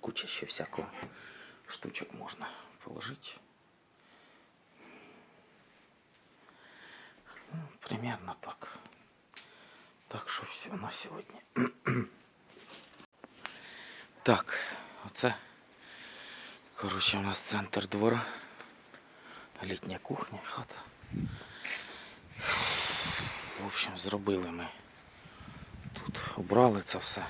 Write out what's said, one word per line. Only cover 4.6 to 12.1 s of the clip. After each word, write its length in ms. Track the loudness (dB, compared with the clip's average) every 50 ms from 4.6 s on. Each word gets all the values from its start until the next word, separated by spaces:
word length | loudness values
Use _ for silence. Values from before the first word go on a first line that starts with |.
| -20 _ -20 -20 -20 -18 -18 -18 -18 -18 -20 -20 -20 -20 -20 -20 -20 -20 -20 -20 -20 -20 -20 -20 -20 -20 -20 -20 _ _ -20 -20 -20 -20 -20 -20 -20 -20 -20 -20 -20 -20 -20 -18 -18 -18 -16 -16 -18 -18 -20 -20 -20 -18 -18 -18 -16 -8 -8
Ну, 160 | -6 -6 -8 -12 -12
примерно 560 | -4 -4 -2 0 0 -2 -2 -4 -4 -8 -8 -8
так. 380 | -8 -10 -10 -10 -10 -12 -12 -12 -16 -18 -20 -20 -20 -20 -20 -20 -20 _ -16 -16 -16 -16 -20 -20 -20 -20 -20 -20 -20 -20 -20 -20 -16 -8
Так 220 | -8 -8 -4 -2
що 120 | -2 -2 -2
все 280 | -4 -8 -8 -8 -6
на 200 | -6 -4 -4 -2
сьогодні. 500 | -2 -2 -4 -4 -6 -8 -10 -10 -12 -16 -18 -4 2
<clears throat> 500 | 4 4 4 2 0 0 2 4 4 2 0